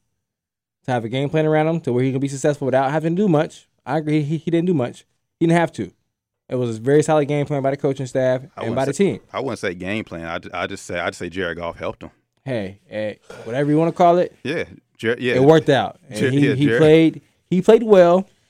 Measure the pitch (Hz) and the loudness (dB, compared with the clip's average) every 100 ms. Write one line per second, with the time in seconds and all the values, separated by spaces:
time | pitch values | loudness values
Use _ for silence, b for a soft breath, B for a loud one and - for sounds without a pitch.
0 | _ _ _ _ _ _ _ _ - 123 | _ _ _ _ _ _ _ _ -4 -4
1 | 110 131 143 156 156 156 156 165 151 123 | -4 -4 -2 0 2 2 0 -2 -2 -2
2 | 135 131 135 139 156 143 135 127 135 156 | 0 -2 -4 -2 -2 -2 0 0 0 -2
3 | 160 175 208 147 160 - _ _ - 151 | -2 0 2 2 0 -8 _ _ -6 -6
4 | 151 151 147 160 175 165 180 160 120 - | -2 -2 -2 -4 -2 -2 0 -2 -2 -8
5 | _ _ _ _ 165 170 165 - 92 _ | _ _ _ _ 2 2 0 -4 -10 _
6 | _ _ _ _ - 127 120 110 117 147 | _ _ _ _ -8 -6 -4 -4 2 2
7 | 147 156 143 147 139 143 135 139 143 135 | 4 0 0 -2 -2 -2 -4 -2 -4 -4
8 | 131 135 131 127 139 - 117 120 135 139 | -6 -2 0 -2 -6 -10 -6 -2 -4 0
9 | 196 95 _ 98 131 104 104 87 92 107 | -2 -2 _ -8 -6 -6 -6 -6 -8 -8
10 | 98 85 82 90 98 87 92 98 - 90 | -8 -12 -10 -10 -10 -8 -8 -10 -10 -6
11 | 87 - 90 87 87 85 85 - 90 - | -6 -6 -10 -6 -6 -6 -10 -8 -12 -12
12 | 76 _ _ _ 139 120 95 98 _ 104 | -20 _ _ _ -10 -8 -8 -14 _ -10
13 | 107 - _ - 113 127 147 151 165 165 | -10 -12 _ -18 -10 -4 0 0 0 2
14 | 175 175 - _ 123 156 85 - _ _ | 2 4 0 _ -8 -8 -8 -14 _ _
15 | 113 123 123 120 139 160 147 131 98 - | -4 -2 0 4 6 6 4 0 0 -10
16 | _ 107 131 139 143 110 143 117 156 160 | _ -4 0 2 2 2 2 4 6 6
17 | 160 147 _ _ _ 180 185 226 226 196 | 6 0 _ _ _ 2 4 4 6 6
18 | 175 180 190 _ | 6 4 0 _